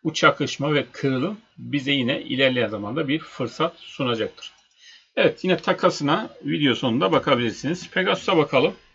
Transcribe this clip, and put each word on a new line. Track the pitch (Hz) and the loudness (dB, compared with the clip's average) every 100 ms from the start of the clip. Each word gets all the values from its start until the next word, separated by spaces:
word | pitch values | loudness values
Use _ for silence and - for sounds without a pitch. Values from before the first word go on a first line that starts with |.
Bu | 156 | -4
çakışma | 151 156 - 139 - 143 | 2 2 2 -4 -2 0
ve | 147 - | 0 -2
kırılım | - 139 131 156 208 _ - | -4 -2 0 -2 -6 _ -18
bize | 120 139 131 | -6 -4 -2
yine | 139 120 139 | 0 0 -2
ilerleyen | - 131 131 127 110 | -4 2 2 2 -2
zamanda | 104 104 135 147 | -2 -6 -4 -2
bir | 156 | -4
fırsat | - - 160 - 160 - | -4 -8 -8 -2 -2 -2
sunacaktır. | - - 131 117 104 - - _ _ _ - - _ - | -20 -6 -2 0 -2 -6 -20 _ _ _ -20 -20 _ 2
Evet, | 180 - | 2 2
yine | 180 180 | -2 0
takasına | - 175 185 - 143 170 226 - | 0 2 0 0 0 0 -2 -10
video | - 160 143 | -6 0 2
sonunda | 113 135 117 185 | 2 0 2 2
bakabilirsiniz. | 156 - 131 120 98 131 175 - | 2 2 2 0 -2 -4 -6 -4
Pegasus'a | - 190 185 - 175 | -2 0 0 0 2
bakalım. | 147 135 156 - _ | 2 2 0 -2 _